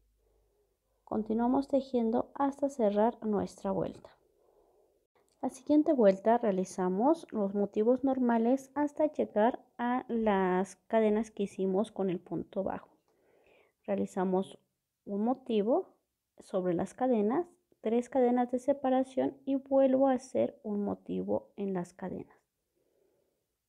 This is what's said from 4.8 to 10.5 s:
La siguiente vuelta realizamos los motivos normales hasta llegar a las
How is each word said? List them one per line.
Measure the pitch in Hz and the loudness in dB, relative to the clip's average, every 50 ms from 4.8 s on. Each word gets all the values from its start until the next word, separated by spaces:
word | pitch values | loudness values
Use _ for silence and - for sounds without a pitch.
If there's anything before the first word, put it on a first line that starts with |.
| _ _ _ _ _ _ _ _ _ _ _ _ | _ _ _ _ _ _ _ _ _ _ _ _
La | - 262 | -8 -8
siguiente | - - - - 294 302 302 330 311 | -8 -8 0 2 4 4 4 4 4
vuelta | 254 220 196 190 190 - 220 233 240 | 6 6 6 6 4 2 2 2 4
realizamos | 233 214 190 185 185 - - - 180 180 185 190 233 285 330 320 - - | 2 0 0 0 -2 -4 -4 -2 0 0 0 2 2 2 2 2 -2 -6
los | - 214 196 196 196 | -4 -4 -2 -2 0
motivos | 202 202 202 - 208 214 233 254 254 269 | -2 -2 0 0 0 2 2 2 2 0
normales | 269 262 262 247 233 233 226 226 233 262 269 - - _ | -2 0 0 2 2 2 2 2 2 2 0 -2 -8 _
hasta | 294 294 285 - - - | -4 -4 -4 0 -2 -2
llegar | - - - 226 214 - 208 208 247 - - - _ _ - | -2 0 -4 -4 -2 0 2 2 2 2 -2 -10 _ _ -6
a | 240 240 247 254 - - | -4 -2 -2 -4 -4 -4
las | 226 226 220 214 196 190 190 180 | -4 0 0 2 2 2 2 2